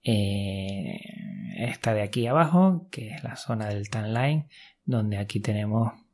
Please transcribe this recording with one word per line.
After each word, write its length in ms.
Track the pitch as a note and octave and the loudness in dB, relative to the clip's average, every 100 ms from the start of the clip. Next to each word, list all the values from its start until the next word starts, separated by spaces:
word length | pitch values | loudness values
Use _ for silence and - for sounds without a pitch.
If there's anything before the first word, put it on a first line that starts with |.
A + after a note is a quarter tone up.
eh, 960 | - G#2+ G2+ G2+ G2 G2 F#2+ G2 D2 - - - - - F#2+ - | 2 2 2 0 -4 -4 -6 -6 -6 -8 -12 -14 -12 -10 -10 -6
esta 340 | A#2+ - - | -6 -2 0
de 80 | G#2+ | 0
aquí 260 | G2+ B2 A#2 | 0 0 2
abajo, 640 | C#3+ D#3+ F3 F#3+ F3+ - | 4 6 6 6 4 -2
que 200 | - A2+ | -12 -10
es 120 | D3 | -8
la 140 | - - | -10 -10
zona 320 | - A2+ G#2+ | -4 -2 -2
del 220 | G#2 G2+ | -4 -2
timeline, 580 | A2 G#2+ A2+ C3+ D3+ D3 - - _ - | -4 -2 0 2 2 -2 -12 -20 _ -2
donde 320 | B2 G#2+ G2+ | 0 2 0
aquí 220 | G#2 A2+ | -2 -2
tenemos 520 | G#2 G#2 G#2 A2 A2+ - _ | 0 0 2 2 2 -2 _